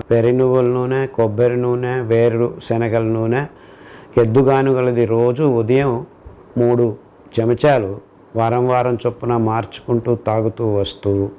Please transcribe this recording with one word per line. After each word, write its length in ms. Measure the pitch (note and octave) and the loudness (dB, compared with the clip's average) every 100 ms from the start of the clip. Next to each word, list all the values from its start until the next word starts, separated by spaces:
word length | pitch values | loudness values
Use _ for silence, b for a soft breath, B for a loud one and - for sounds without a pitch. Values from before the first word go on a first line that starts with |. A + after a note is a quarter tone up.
| - | 0
వెర్రి 200 | A#2 A#2 | 2 2
నువ్వుల 340 | B2+ B2+ B2+ B2 | 2 2 2 2
నూనె, 420 | B2+ B2+ C3+ C3 | 0 -2 -2 -2
కొబ్బరి 500 | - A2+ G#2 B2 B2 | -2 -2 0 0 0
నూనె, 440 | B2 B2 B2 B2+ | -2 -2 -2 -4
వేరు 560 | A2 A2+ A#2+ A2+ A#2+ - - | 0 2 2 2 -2 -4 -4
శనగల 320 | A#2 A#2 A2+ | -2 0 0
నూనె, 440 | A2 A2+ A2+ B2+ D3 B B B B B B A#2+ | 0 -2 0 -2 -4 B B B B B B 0
ఎద్దుగానుగలది 880 | A2 B2 C3 C3+ C3+ B2+ B2+ A#2+ A2+ | 2 4 4 2 2 2 0 0 0
రోజు 380 | A2+ A#2+ B2 | 2 2 2
ఉదయం 640 | D3+ A#2 A2 C3 C#3+ A#2+ D#3+ - - - - A#2+ | 0 0 2 2 2 -2 -8 -18 -20 -20 -8 0
మూడు 380 | A#2+ A#2+ A#2+ G2+ - - - - | 2 2 0 -2 -14 -20 -8 -2
చెంచాలు 640 | A2+ A#2+ D3+ C3 G2 G2+ - - - A2+ | 0 2 2 2 0 -8 -14 -20 -8 -2
వారం 320 | A2+ A#2+ B2+ | 0 0 0
వారం 300 | B2 B2 A#2+ B2 | 0 0 -2 -4
చొప్పున 300 | - A#2+ A#2 | -4 -2 0
మార్చుకుంటూ 760 | A2 A2+ - - - A#2+ B2 A#2 | 0 -2 -6 -12 -4 -2 0 -2
తాగుతూ 580 | - A2 A2 - A2+ | -2 -2 -2 -4 -2
వస్తూ 560 | G2+ G2 - G2+ G2+ G2 | -2 -4 -4 -2 -2 -2